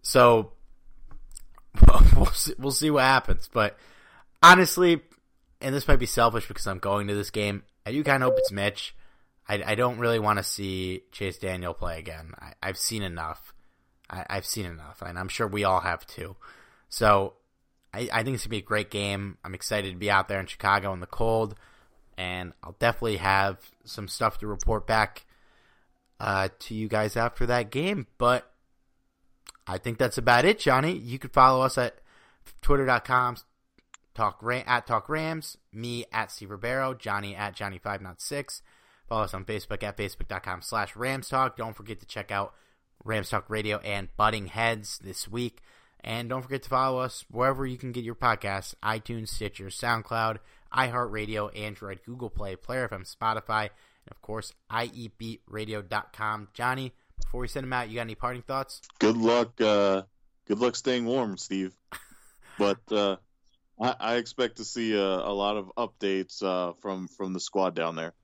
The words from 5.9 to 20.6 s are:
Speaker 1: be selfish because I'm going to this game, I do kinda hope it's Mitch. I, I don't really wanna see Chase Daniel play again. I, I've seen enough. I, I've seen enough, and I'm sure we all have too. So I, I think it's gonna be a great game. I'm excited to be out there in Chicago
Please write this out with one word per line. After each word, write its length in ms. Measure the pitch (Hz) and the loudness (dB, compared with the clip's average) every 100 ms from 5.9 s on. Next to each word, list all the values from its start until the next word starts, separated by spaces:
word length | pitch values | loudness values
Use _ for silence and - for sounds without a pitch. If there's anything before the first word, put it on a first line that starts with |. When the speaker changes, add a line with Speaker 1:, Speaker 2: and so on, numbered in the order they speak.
| 131 | 6
Speaker 1:
be 100 | 120 | 6
selfish 420 | - 117 113 - | 2 2 2 -6
because 180 | - 104 | -6 -6
I'm 120 | 95 | -4
going 300 | 98 101 101 | -2 -2 -2
to 60 | |
this 160 | 101 101 | -4 -4
game, 340 | 110 104 101 - _ | -2 -2 -4 -10 _
I 80 | - | -8
do 100 | 135 | -4
kinda 220 | 143 139 | 0 2
hope 140 | 127 131 | 2 2
it's 140 | 131 | 0
Mitch. 420 | 98 101 - - - - _ _ _ - | 0 -2 -4 -14 -14 -20 _ _ _ -6
I, 160 | 101 95 | -6 -4
I 80 | |
don't 240 | 107 123 117 | -2 -2 0
really 200 | 120 117 | 0 0
wanna 240 | 107 104 | 2 0
see 600 | 92 - 98 92 92 92 _ | -2 -6 -6 -6 -6 -8 _
Chase 240 | - 98 - | -10 -8 -6
Daniel 380 | 98 92 90 | -8 -6 -8
play 240 | 85 90 82 | -6 -8 -8
again. 340 | 82 80 80 - | -12 -16 -16 -18
I, 140 | - - | -20 -12
I've 160 | 95 95 | -10 -6
seen 240 | - 113 | -6 -4
enough. 500 | 98 85 80 78 - - - _ _ _ _ | -6 -6 -10 -10 -16 -20 -20 _ _ _ _
I, 160 | 90 87 | -14 -8
I've 160 | 98 - | -8 -6
seen 180 | - | -8
enough, 380 | 92 82 76 - | -8 -12 -18 -16
and 140 | 90 87 | -12 -10
I'm 100 | 95 | -8
sure 180 | - 110 | -4 -4
we 180 | 104 | 0
all 160 | 98 90 | 2 2
have 260 | 87 85 - | 0 -6 -10
too. 300 | - 85 92 - - - _ _ | -14 -14 -14 -20 -20 -20 _ _
So 460 | - 110 101 98 - _ _ _ _ _ | 0 4 4 2 -8 _ _ _ _ _
I, 160 | 101 120 | -10 -4
I 100 | 113 | -4
think 120 | 113 | -2
it's 100 | 127 | -6
gonna 60 | 107 | -6
be 80 | 110 | -8
a 40 | |
great 280 | - 107 101 | -4 -4 -4
game. 460 | 104 101 98 98 - | -4 -4 -4 -8 -12
I'm 100 | - | -14
excited 380 | 92 - 107 95 | -12 -6 -4 -4
to 60 | 90 | -6
be 120 | 101 | 0
out 180 | 98 95 | 2 2
there 120 | 98 | -4
in 60 | 92 | -6
Chicago 460 | - | -4